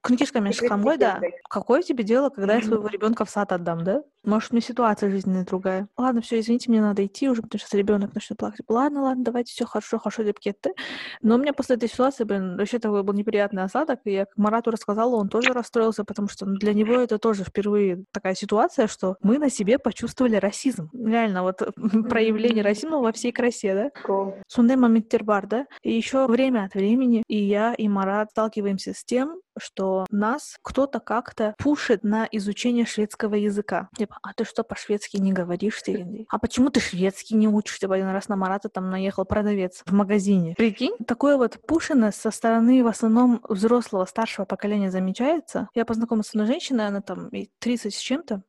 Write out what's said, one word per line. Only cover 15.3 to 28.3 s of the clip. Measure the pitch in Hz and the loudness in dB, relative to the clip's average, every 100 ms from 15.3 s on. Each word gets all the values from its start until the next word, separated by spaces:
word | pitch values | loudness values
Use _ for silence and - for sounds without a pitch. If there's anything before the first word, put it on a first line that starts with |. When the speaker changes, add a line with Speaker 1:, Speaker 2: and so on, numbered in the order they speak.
| 214 247 | 2 2
Speaker 1:
расстроился, | 247 226 233 226 220 202 | 0 -2 0 0 0 -6
потому | 208 202 | -6 -6
что, | - 196 | -6 -6
ну, | 196 | 0
для | 208 | 0
него | 208 214 247 | 2 2 2
это | 240 214 | 2 0
тоже | 226 202 | 0 0
впервые | 185 - 202 208 196 180 196 | -2 -2 0 2 2 0 -8
такая | - 190 190 | -6 -4 -4
ситуация, | 202 208 330 - 214 | 0 2 2 2 0
что | - 185 190 | 0 -4 0
мы | 196 269 | 2 4
на | 294 | 2
себе | - 196 254 | 0 2 2
почувствовали | 240 - - - 254 208 | 2 -4 -8 0 2 2
расизм. | 196 - 277 208 156 | 0 -2 -4 -4 -10
Реально, | 247 220 233 226 185 | -6 0 2 2 0
вот, | 185 185 - - | -2 -2 -6 -2
<laughs> | 220 214 226 | 0 0 0
проявление | 233 220 220 233 220 | 0 2 2 2 2
Speaker 2:
Мгм. | 202 | 2
Speaker 1:
расизма | 208 311 311 | 0 -2 0
во | 226 | 0
всей | 220 240 | 0 -4
красе, | 240 247 226 202 196 | 0 -2 0 -2 0
да? | 262 | -2
Speaker 2:
Прикол. | - - 196 190 196 - | -6 -2 -2 -2 -8 -6
Speaker 1:
Сондай | - 233 262 | 2 4 6
моменттер | 240 226 220 233 | 6 4 2 -2
бар, | 214 208 202 | 2 0 0
да? | 226 277 - | -6 -6 -8
И | 226 | -2
еще | 226 - 269 262 | -2 0 0 2
время | 233 262 240 190 | 4 2 0 -2
от | 196 | -2
времени | 196 240 254 233 226 | 2 4 4 2 0
и | 214 | 0
я, | 196 208 220 | 0 2 0
и | 240 214 | 0 0
Марат | 196 190 202 214 | 0 0 -2 -2